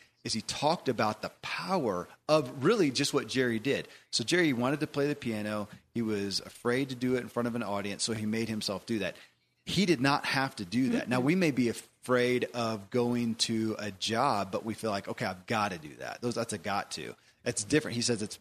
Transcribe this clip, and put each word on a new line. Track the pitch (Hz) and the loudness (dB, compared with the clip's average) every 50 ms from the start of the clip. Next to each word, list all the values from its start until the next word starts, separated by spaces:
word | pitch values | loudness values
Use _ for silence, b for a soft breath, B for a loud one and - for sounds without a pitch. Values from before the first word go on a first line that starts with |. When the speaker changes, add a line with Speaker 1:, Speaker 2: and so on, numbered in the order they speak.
| B B B _ - | B B B _ -6
Speaker 1:
is | 117 110 | -4 -4
he | 110 - | -4 -4
talked | - - - 143 151 170 - - 135 | -6 -4 0 2 2 2 2 0 -2
about | 120 107 113 107 107 - - | 0 2 2 0 0 -2 -6
the | - - _ - | -10 -10 _ -10
power | - - - 165 180 190 185 135 107 92 90 82 B B B B - | -8 -6 -6 -2 0 0 0 2 2 0 0 -2 B B B B 4
of | 156 156 143 127 - 139 123 | 4 4 4 2 -4 0 4
really | 175 240 220 170 139 | 4 6 6 4 4
just | 123 135 143 - - | 4 2 0 2 2
what | 135 120 110 | 0 0 0
Jerry | 101 131 127 120 113 110 | 0 2 2 2 2 0
did. | 107 139 127 92 78 B B B B B | 0 0 0 0 -2 B B B B B
So | - - 117 | -2 -2 0
Jerry | - 165 180 175 156 131 | 2 4 4 4 4 4
wanted | 117 120 131 151 147 | 2 2 0 0 0
to | 151 | -2
play | - - 143 143 147 | -4 0 0 0 0
the | 147 | 0
piano. | - - 120 110 107 104 107 107 107 101 - B B B _ - | -2 -2 -4 -4 -2 -2 -4 -4 -4 -6 -8 B B B _ -4
He | 120 113 | -2 0
was | 110 107 101 101 101 92 - | 0 0 0 -2 -2 -4 -4
afraid | - 95 - - - 120 120 131 143 135 | -6 -8 -16 -4 -2 0 2 2 0 -2
to | 131 | -2
do | 120 127 127 127 | -2 0 0 0
it | 123 | 0
in | 107 110 | -2 -2
front | - 120 120 120 | -4 -2 -2 0
of | 113 | -2
an | 120 113 | -2 -4
audience, | 95 101 101 101 101 98 - - | -2 -4 -4 -4 -4 -4 -4 -2
so | - 110 | -2 -2
he | 107 107 | -2 -2
made | 107 110 113 113 107 | -2 0 -2 -2 -2
himself | 110 107 - - 98 92 - | -2 -4 -2 -4 -4 -6 -4
do | - 113 104 | -4 -2 -2
that. | 95 85 - B B B B B B _ _ _ - | -2 -2 -4 B B B B B B _ _ _ -10
He | - - 170 202 | -4 2 2 4
did | 175 160 120 | 4 4 4
not | 131 139 143 - - | 4 4 4 2 0
have | - - 135 135 135 - | 0 0 0 0 0 -2
to | - 101 | -6 -8
do | 87 98 123 131 123 | -2 0 2 2 2
that. | 117 123 - | 2 0 0
Speaker 2:
Mm-hmm. | 101 | 0
Speaker 1:
Now, | 123 127 | 0 2
we | 123 143 175 | 4 4 4
may | 190 180 156 131 | 4 4 2 4
be | 131 123 113 | 4 2 2
afraid | 110 - - - _ _ - - 127 123 123 123 123 120 - - - | 2 -2 -8 -18 _ _ -2 2 4 4 4 4 2 2 0 -2 -2
of | 123 117 113 113 104 98 98 | -2 -2 -2 -2 -4 -6 -2
going | - 123 120 120 120 120 120 117 110 | 0 2 2 2 2 0 0 0 0
to | - - - 113 110 110 110 107 - | -2 -2 0 0 0 0 0 -2 -4
a | 107 104 95 | -6 -8 -6
job, | 95 - - 110 113 135 143 117 101 98 95 | -6 -4 -2 0 2 2 2 2 2 0 -2
but | 104 - 95 | -4 -6 -4
we | 113 104 | -4 -6
feel | - - 110 | -4 -2 -2
like, | 101 98 - | -2 -2 -4
"Okay, | - - - 120 | -6 -6 -4 -4
I've | 98 92 92 90 | -4 -4 -6 -4
gotta | - 117 110 104 104 92 82 | -2 0 2 2 0 -2 -6
do | 76 76 67 62 | -10 -14 -14 -10
that." | 65 58 - - - | -10 -10 -10 -4 -4
Those, | 120 110 | -4 -2
that's | 117 117 - 110 | -2 -4 -4 -4
a | 95 | -6
got | - 101 98 101 - - - | -4 -2 -2 -2 -4 -4 -8
to. | - 71 57 - b b b b b b | -10 -10 -10 -10 b b b b b b
That's | 117 120 - 107 | -4 -4 -4 -4
different. | 101 135 151 - 92 107 | 2 2 2 2 2 -4
He | 120 113 | -2 0
says | 113 120 95 | 0 0 -2
it's, | 110 101 - - | -2 -8 -8 -12